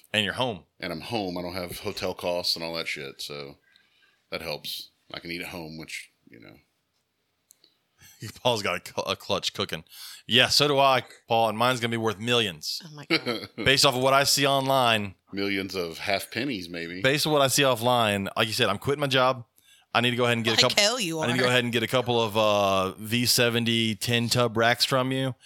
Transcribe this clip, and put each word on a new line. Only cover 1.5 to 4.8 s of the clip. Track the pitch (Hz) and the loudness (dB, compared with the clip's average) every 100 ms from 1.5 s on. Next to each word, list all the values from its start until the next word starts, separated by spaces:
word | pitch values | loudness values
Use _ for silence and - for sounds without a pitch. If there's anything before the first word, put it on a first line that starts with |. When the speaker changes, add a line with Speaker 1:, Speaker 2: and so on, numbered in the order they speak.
Speaker 2:
have | 92 87 - | -8 -10 -10
hotel | 104 95 95 | -10 -6 -6
costs | 90 92 87 - | -4 -4 -2 -2
and | 82 | -4
all | 82 | -6
that | 82 82 | -6 -6
shit, | 76 69 - | -8 -10 -12
so | - 73 71 71 _ _ _ _ _ _ _ | -12 -12 -12 -18 _ _ _ _ _ _ _
that | 90 | -10
helps. | 80 76 - - | -8 -8 -10 -12